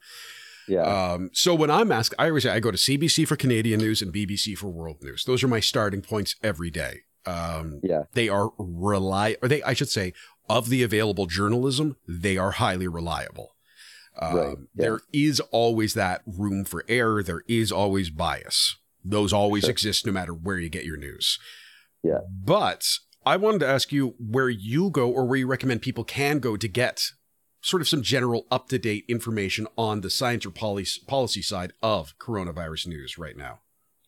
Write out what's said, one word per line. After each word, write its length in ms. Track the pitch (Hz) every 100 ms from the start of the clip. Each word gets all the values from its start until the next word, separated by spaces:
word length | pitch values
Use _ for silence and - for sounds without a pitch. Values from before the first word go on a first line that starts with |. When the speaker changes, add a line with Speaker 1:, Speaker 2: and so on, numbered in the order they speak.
| - - - - - - -
Speaker 1:
Yeah. 120 | 92
Speaker 2:
Um, 480 | 82 101 90 87 92
so 220 | - 180
when 160 | 170 151
I'm 220 | 160 226
asked, 200 | 120 107 -
I 80 | 156
always 160 | 156
say 80 | 120
I 80 | 101
go 140 | 113
to 40 | 92
C 180 | - 139
B 100 | 160
C 180 | -
for 120 | 156 156
Canadian 420 | 131 113 113 107
news 240 | 110 110
and 80 | 101
B 160 | 98 101
B 100 | 101
C 200 | 107 95
for 100 | 101
world 340 | 82 82 76
news. 220 | 67 -
Those 200 | - 127
are 40 | 131
my 120 | 117
starting 420 | - 127 104 98
points 320 | - 107 95 -
every 280 | 107 78 85
day. 320 | 80 67 65 _ _
Um, 540 | - 85 85 80 80 71
Speaker 1:
Yeah. 200 | 92 78 73
Speaker 2:
they 140 | 120 113
are 220 | 101 107 -
reli-, 760 | 95 85 98 101 95 95 107 -
or 60 | 127
they, 140 | 147
I 120 | 135
should 160 | 127 143
say, 220 | - 92 - - _ -
of 200 | 113 113
the 140 | 131
available 440 | 120 107 110 95 92
journalism, 680 | 87 104 120 135 131 156 135 -
they 280 | 85 98 92
are 140 | 95
highly 360 | - 120 92 90
reliable. 640 | 85 85 76 - - - _ _ - - - - -
Um, 160 | 80 85
Speaker 1:
Right, 200 | 71 71
yeah. 60 | 65
Speaker 2:
there 260 | - 78 110 -
is 260 | 147 151 127 -
always 420 | 113 117 113 107
that 280 | 110 95 90 -
room 380 | 90 101 98
for 200 | 98 87 -
error. 340 | 120 113 107
There 200 | 92 82 -
is 240 | 117 110
always 400 | 87 101 98 87
bias. 680 | 78 85 71 - - - - _ _
Those 280 | 92 104 104
always 300 | 104 101 104
Speaker 1:
Sure. 60 | 117
Speaker 2:
exist 340 | 120 104 95
no 60 | 117
matter 220 | 95 85
where 240 | 82 87 92
you 100 | 85
get 160 | 85
your 120 | 73 78
news. 420 | 69 - - - - - - - _ _
Speaker 1:
Yeah. 180 | 82 76 92
Speaker 2:
But 560 | 95 98 196 123 85 - - - _
I 120 | 131 170
wanted 240 | 214 208
to 80 | 135
ask 240 | 135 -
you 220 | 143 131 -
where 300 | 110 123 131
you 420 | 113 104 135 196
go 180 | 151 123
or 140 | 127 127
where 100 | 135
you 80 | 127
recommend 360 | 131 131 113
people 200 | 127 120
can 380 | 110 - 143 147
go 160 | 120 104
to 100 | 113
get 360 | 90 123 - - - _ _ _ _
sort 200 | - 185
of 60 | 156
some 120 | 156
general 440 | 104 131 123 117 -
up-to-date 540 | 123 - 131 117 104 -
information 580 | 117 117 110 98 - 110 -
on 240 | 110 104
the 80 | 92
science 380 | - 127 117 101
or 40 |
policy, 500 | 85 110 101 90 - -
policy 340 | 139 120 101
side 300 | 87 98 90 -
of 340 | 113 104 73 -
coronavirus 720 | - 107 87 82 82 80 90
news 320 | 78 65 -
right 180 | 78 67
now. 220 | 67 62 _ _ _ _